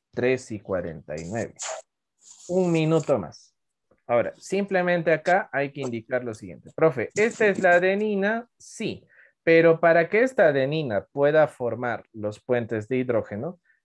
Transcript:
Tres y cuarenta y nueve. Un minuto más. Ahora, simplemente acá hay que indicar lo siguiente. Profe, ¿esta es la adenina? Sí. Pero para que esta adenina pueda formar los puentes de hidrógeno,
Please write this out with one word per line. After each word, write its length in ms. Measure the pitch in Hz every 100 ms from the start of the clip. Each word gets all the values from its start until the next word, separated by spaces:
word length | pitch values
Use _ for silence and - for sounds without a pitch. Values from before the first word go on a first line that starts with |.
| _
Tres 400 | - 123 127 -
y 80 | 107
cuarenta 560 | - 92 87 78 - 78
y 140 | 82
nueve. 260 | 113 101 - - - - _ _ _ _ - -
Un 200 | 180 180
minuto 460 | 165 156 160 151 127
más. 380 | 85 - _ _ _ _ _ _ -
Ahora, 260 | 120 110 -
simplemente 760 | - 190 202 190 180 175 170
acá 380 | 156 156 185 214
hay 200 | 135 139
que 100 | 139
indicar 420 | 135 117 110 127
lo 100 | 120
siguiente. 380 | 107 98 76 - -
Profe, 340 | 160 139 107 -
¿esta 320 | 220 226 214
es 120 | 190
la 120 | 180
adenina? 760 | 175 185 196 214 202 196 226 233 _
Sí. 500 | - - 208 92 _ _ _ _
Pero 360 | - 165 165 165
para 300 | 170 165 165
que 120 | 208
esta 280 | 247 254 175
adenina 560 | 139 135 156 143 101 -
pueda 420 | 139 143 156 147
formar 580 | - 120 113 123 110 -
los 260 | 110 104 110
puentes 480 | - 120 113 113 104
de 100 | 127
hidrógeno, 600 | 127 117 - 104 143 180 _ _